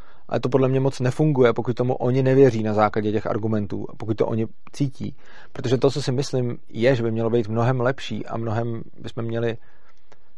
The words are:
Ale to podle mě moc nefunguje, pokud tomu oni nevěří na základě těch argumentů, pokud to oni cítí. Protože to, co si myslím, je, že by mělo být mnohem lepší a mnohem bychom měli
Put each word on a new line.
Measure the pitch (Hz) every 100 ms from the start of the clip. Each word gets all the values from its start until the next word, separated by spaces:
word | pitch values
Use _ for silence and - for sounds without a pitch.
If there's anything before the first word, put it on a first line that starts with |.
| - - -
Ale | 123
to | 123
podle | 131 131
mě | 131
moc | 135 -
nefunguje, | 127 - 156 131 120
pokud | 113 120 120
tomu | 123 127
oni | 127 131
nevěří | 131 131 135 110
na | 107
základě | 104 107 110 104
těch | 104 -
argumentů, | 107 110 110 101 101 - -
pokud | 107 107
to | 110
oni | 113 113 - -
cítí. | - 143 - - - - - -
Protože | - 120 123
to, | 139
co | 143
si | 139
myslím, | 127 139 131 123 113 -
je, | - 117 127
že |
by | 113
mělo | 113 113
být | 117 107
mnohem | 113 117 131
lepší | 120 - - 104 -
a | 113
mnohem | 113 110 120 113 - -
bychom | 113 - 117
měli | 113 117 113 - - - - - - -